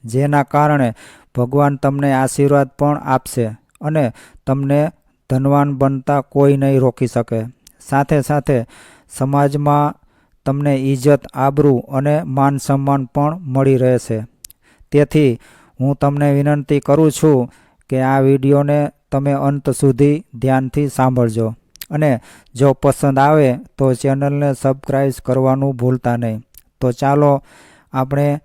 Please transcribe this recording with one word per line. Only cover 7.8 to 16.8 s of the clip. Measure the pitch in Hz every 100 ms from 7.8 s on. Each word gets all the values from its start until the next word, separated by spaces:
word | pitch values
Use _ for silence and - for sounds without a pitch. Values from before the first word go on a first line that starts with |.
સાથે | - 135 - 151
સાથે | 131 147 135 131 117 - - _ _
સમાજમાં | - 135 143 143 143 147 143 147 - _ _ _ _ -
તમને | 139 143 135
ઇજ્જત, | 135 135 135 143 -
આબરૂ | 135 135 139 147 123 -
અને | 135 143 151 170
માન | 131 139 139
સન્માન | - 139 139 139 127
પણ | 143 143 175 160
મળી | 131 135 135
રહેશે. | 127 123 - 113 113 _ - - _ _ _
તેથી | 143 147 156 143 113 - - _ _
હું | 131 143
તમને | 143 143 147
વિનંતી | 139 143 147 139 143